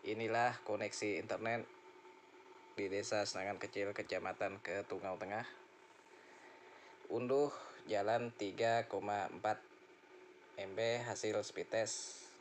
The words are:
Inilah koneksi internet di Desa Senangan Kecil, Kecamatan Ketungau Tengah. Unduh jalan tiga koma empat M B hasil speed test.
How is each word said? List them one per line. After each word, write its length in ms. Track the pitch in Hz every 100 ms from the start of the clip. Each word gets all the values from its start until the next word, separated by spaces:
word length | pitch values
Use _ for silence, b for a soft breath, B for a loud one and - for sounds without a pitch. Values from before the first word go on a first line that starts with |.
| 95
Inilah 480 | 107 110 113 120 117
koneksi 560 | - 107 107 - 107 90
internet 480 | - 92 110 117 - - - - - - - - - - - -
di 80 | 98
Desa 400 | 98 104 107 101
Senangan 320 | 95 95 98
Kecil, 320 | 101 - 101
Kecamatan 720 | 104 107 92 92 - 101 98
Ketungau 560 | - 95 101 95 95 90
Tengah. 240 | 92 107 120 - - - - - - B B B B B B B B B -
Unduh 400 | 117 123 135 143 B B B -
jalan 400 | 101 101 117 120 -
tiga 480 | 101 85 113 117 110
koma 400 | 98 101 104 92
empat 320 | - 107 107 - - - - - - - - - -
M 160 | 98 95
B 240 | 113 120
hasil 400 | 120 101 110 107
speed 320 | 101 - 87
test. 480 | 110 107 - - - - -